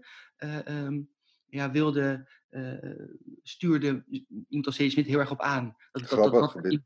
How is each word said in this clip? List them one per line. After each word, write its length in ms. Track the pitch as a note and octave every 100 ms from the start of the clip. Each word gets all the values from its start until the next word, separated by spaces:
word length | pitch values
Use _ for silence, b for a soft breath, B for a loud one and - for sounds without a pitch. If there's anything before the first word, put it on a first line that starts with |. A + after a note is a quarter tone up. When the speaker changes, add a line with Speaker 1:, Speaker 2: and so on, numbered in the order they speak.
| B B B -
Speaker 1:
eh, 320 | D3+ D3+ D3
ehm, 340 | D3 C#3 C#3+ C#3+ _ _ _ _
ja, 260 | C#3 C#3
wilde, 580 | C#3+ D#3 C#3+ C3+ C3+ C3 b _
eh, 240 | C3 B2+ - - - - - - -
stuurde 600 | - - F3 D#3 C#3+ C3 -
i-, 140 | C3+ - - -
iemand 160 | D3 C3+
als 120 | B2+
C 100 | C#3
D 40 |
Smit 140 | C#3+ D3
heel 140 | C#3+
erg 120 | C#3
op 100 | C3+
aan. 340 | C#3+ C3+ A#2 - b
Dat, 100 | C3+
dat, 80 | A#2+
dat, 180 | B2+ G#2+
Speaker 2:
Grappig, 260 | A#2+ D3
Speaker 1:
dat 100 | F3
Speaker 2:
dit, 180 | E3+ D3